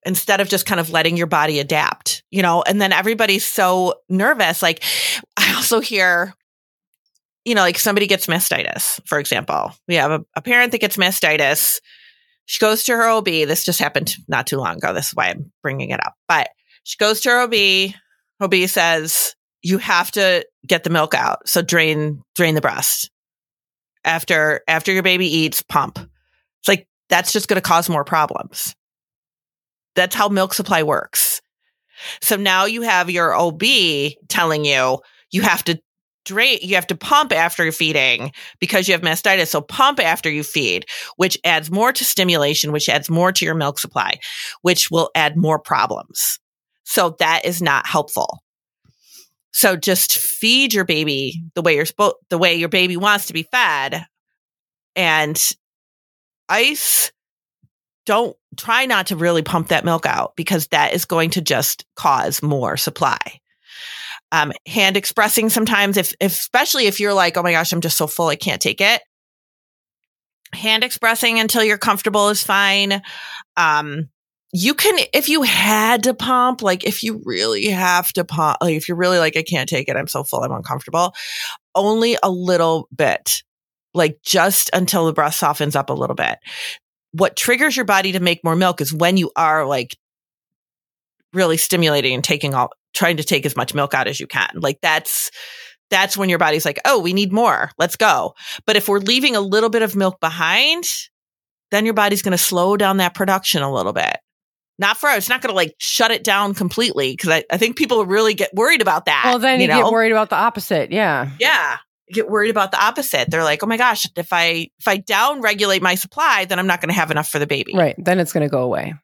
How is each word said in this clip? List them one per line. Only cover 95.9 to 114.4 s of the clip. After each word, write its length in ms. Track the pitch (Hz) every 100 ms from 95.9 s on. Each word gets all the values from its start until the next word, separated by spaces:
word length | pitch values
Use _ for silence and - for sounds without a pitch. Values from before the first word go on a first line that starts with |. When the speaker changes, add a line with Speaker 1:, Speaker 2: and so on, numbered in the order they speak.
Speaker 1:
that's 260 | 190 196 202
when 120 | 190
your 100 | 170
body's 260 | 165 156
like, 160 | 156 -
"Oh, 140 | - 254
we 140 | 170
need 200 | 190 202
more. 380 | 202 233 131 143 -
Let's 180 | 175 -
go." 380 | 220 143 87 - - - -
But 80 |
if 140 | 208 208
we're 100 | 202
leaving 380 | 196 247 277 226
a 40 |
little 300 | 196 208 226
bit 120 | 226
of 120 | 220
milk 240 | 190 190 185
behind, 640 | 160 165 165 202 285 339 339 - - _ _ _ _ _ _
then 140 | 202
your 100 | 220
body's 280 | 214 208 196
gonna 160 | 202 175
slow 380 | - 180 180 202
down 200 | 196 196
that 180 | 175
production 480 | - 196 196 - 160
a 100 | 139
little 200 | 131 92
bit. 240 | - - - _ _ _ _ _ -
Not 200 | 196 226
for, 120 | 294
it's 180 | 233 196
not 120 | 254
gonna, 140 | 262
like, 220 | 190 165 -
shut 320 | - - 226
it 140 | 226
down 280 | - 196 202
completely, 640 | 196 180 - 233 - 135
'cause 160 | 127 -
I, 140 | 160 -
I 100 | 175
think 180 | 226 240
people 280 | 277 240 190
really 280 | 202 220
get 180 | 214 196
worried 280 | 190 247 320
about 240 | 202 165 -
that, 160 | 143 117
Speaker 2:
Well, 120 | 247
then 220 | 262 262
Speaker 1:
you 60 | -
Speaker 2:
you 60 |
get 100 | -
Speaker 1:
know? 100 | 240
Speaker 2:
worried 180 | 226 220
about 200 | 220 214
the 60 | 170
opposite. 540 | 220 226 - 165 135
Yeah. 400 | 196 202 143 135 143
Speaker 1:
Yeah. 380 | 262 285 151 120 _ _ _
You 60 |
get 140 | 185 220
worried 220 | 208 208
about 200 | 214 196
the 140 | -
opposite. 460 | 208 240 269 156 123
They're 140 | 165
like, 180 | 160 151
"Oh 40 | 208
my 120 | 226
gosh, 280 | 247 220 - -
if 160 | 170
I, 360 | 175